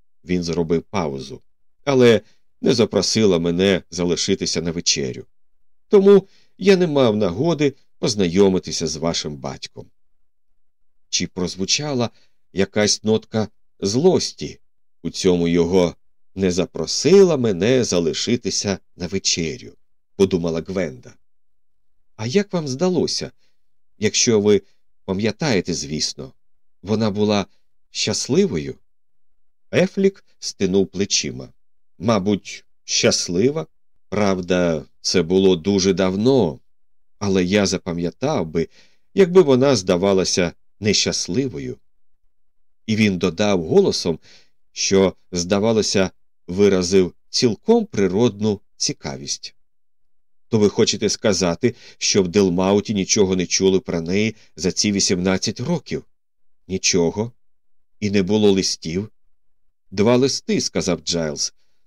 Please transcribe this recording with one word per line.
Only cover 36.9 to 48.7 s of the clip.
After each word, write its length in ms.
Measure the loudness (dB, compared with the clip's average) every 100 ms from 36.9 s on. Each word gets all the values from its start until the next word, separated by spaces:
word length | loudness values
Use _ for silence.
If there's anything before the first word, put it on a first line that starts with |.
| -20 _ -8
але 240 | -2 0
я 220 | 2 2 0
запам'ятав 840 | -2 -6 -6 -6 -4 -4 -4 -4
би, 200 | -4 -6 -10 -20 _ _
якби 280 | 0 4 6
вона 340 | 6 6 4 2
здавалася 800 | 0 2 4 2 2 0 -2 -4 -20 -6
нещасливою». 1000 | -2 0 0 -4 -4 -4 -4 -6 -10 -12 _ _ -20 -20 _ _ _ _ -20 _ -4
І 100 | 0
він 220 | 2 2
додав 480 | -2 0 0 0 2
голосом, 540 | 2 2 0 -4 -6 -10 -20 _ _ _
що, 440 | -8 0 2 2 0 -10
здавалося, 800 | -6 -2 0 0 0 0 0 -2 -4 _ _ -6
виразив 680 | 2 4 2 2 2 2 -4 _
цілком 560 | -2 0 0 2 2 0
природну 760 | -2 0 2 0 0 -4 -4 _